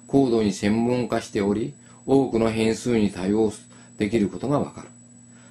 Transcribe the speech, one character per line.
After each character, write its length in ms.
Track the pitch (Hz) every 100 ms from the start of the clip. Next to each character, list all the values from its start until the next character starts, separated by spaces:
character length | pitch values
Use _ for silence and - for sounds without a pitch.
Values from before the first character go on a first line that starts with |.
| -
高 220 | 139 135
度 140 | 113
に 100 | 107
専 320 | 95 101 110 120
門 220 | 123 117
化 140 | 117
し 100 | -
て 100 | 113
お 120 | 101
り、 200 | 104 135 - - - -
多 240 | 135 127
く 100 | 113
の 100 | 113
変 260 | 110 110 110
数 220 | 123 113
に 140 | 104
対 220 | 90 92
応 180 | 104 110 104 - - - -
で 120 | 104
き 100 | 113
る 100 | 98
こ 100 | 87
と 80 | 117
が 120 | 143
わ 120 | 95
か 100 | -
る。 60 | - - - - - - -